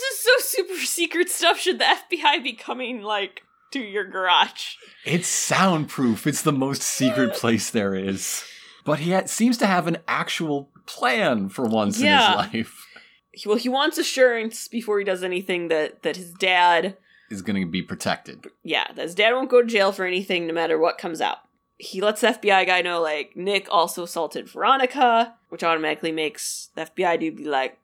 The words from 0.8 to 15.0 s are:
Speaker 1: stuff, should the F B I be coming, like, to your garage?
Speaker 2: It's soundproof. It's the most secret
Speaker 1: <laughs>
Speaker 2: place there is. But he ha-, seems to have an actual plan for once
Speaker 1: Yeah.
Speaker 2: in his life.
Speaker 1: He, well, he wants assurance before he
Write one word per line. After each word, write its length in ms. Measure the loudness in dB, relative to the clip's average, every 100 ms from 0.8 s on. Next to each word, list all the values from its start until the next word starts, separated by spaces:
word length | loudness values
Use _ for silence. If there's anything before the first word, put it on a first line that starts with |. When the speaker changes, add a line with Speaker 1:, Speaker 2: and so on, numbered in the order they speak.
| -4 -2 -2 0 -2
Speaker 1:
stuff, 300 | 2 2 2
should 180 | 0 0
the 100 | 2
F 220 | 2 -2
B 140 | 0 0
I 140 | 0
be 140 | -4
coming, 500 | -10 -10 -8 -6 -6
like, 400 | -4 -4 -4 -10 _ _ -10
to 60 | -10
your 260 | -6 -6 -6
garage? 720 | -2 4 4 4 -2 -12 -14 -20 -12 -4
Speaker 2:
It's 220 | -2 -2
soundproof. 1000 | -2 0 2 4 2 -2 0 0 0 -2
It's 160 | 0
the 100 | 0
most 300 | 0 -2 -2
secret 520 | -4 0 0 2 0
Speaker 1:
<laughs> 20 | 0
Speaker 2:
place 340 | 0 0 0
there 240 | -2 0
is. 500 | -2 -2 -4 -4 -8 -10 -20 -20 -10
But 140 | -4 -2
he 140 | 0
ha-, 140 | 0 0
seems 320 | 2 2 4
to 80 | 2
have 180 | 2 0
an 140 | -4 -4
actual 640 | -4 -4 -4 -2 -4 -6 _ -16
plan 640 | -4 0 2 2 2 -2
for 160 | -2 0
once 360 | 2 2 2
Speaker 1:
Yeah. 440 | 4 6 6 4 0
Speaker 2:
in 40 |
his 40 | -2 -6
life. 200 | -10 -20 -20 -20 _ _ -8
Speaker 1:
He, 80 | -2
well, 80 | 0
he 120 | 0
wants 280 | 0 0 0
assurance 720 | -2 4 4 4 -4 -8 -8
before 320 | -6 -2
he 60 | 0